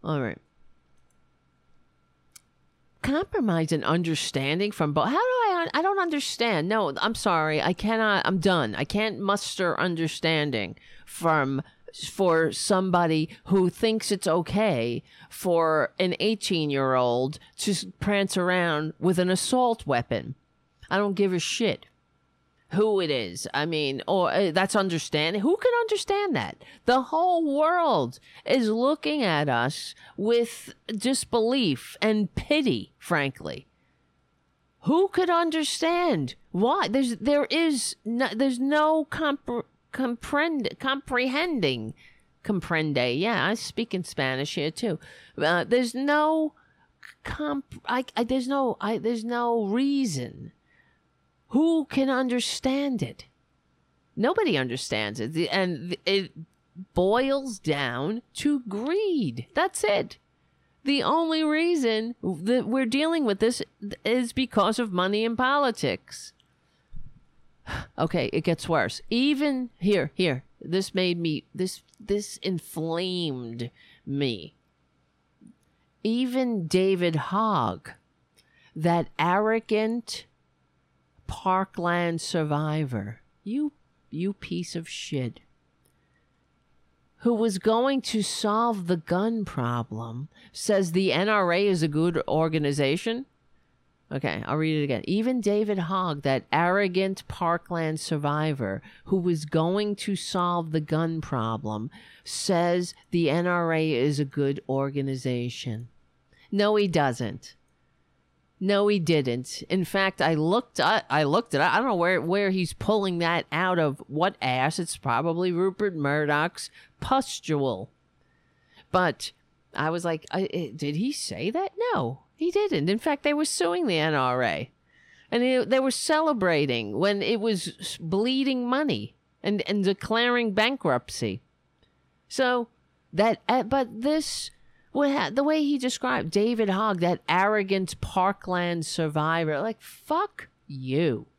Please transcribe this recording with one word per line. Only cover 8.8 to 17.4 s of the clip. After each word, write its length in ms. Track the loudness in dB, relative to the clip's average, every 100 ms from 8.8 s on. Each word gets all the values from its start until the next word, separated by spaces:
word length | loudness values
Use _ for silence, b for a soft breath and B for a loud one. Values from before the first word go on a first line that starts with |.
can't 340 | -2 0 -2 -2
muster 600 | -2 -2 -2 -2 -2 0
understanding 960 | -2 0 -2 0 0 2 0 -2 -4 -8 B B
from 580 | -18 -2 2 2 2 -2 -6 b -20
for 600 | -14 -12 0 2 4 2
somebody 760 | 0 2 2 4 2 4 2 0 B 0
who 240 | 4 4
thinks 400 | 2 0 0 -2
it's 160 | -2 0
okay 760 | 0 0 0 2 2 -2 -4 -8 B B
for 640 | -6 0 2 4 2 0 _
an 160 | 0 2
eighteen-year-old 1160 | 0 0 0 0 0 0 2 2 4 2 0 -4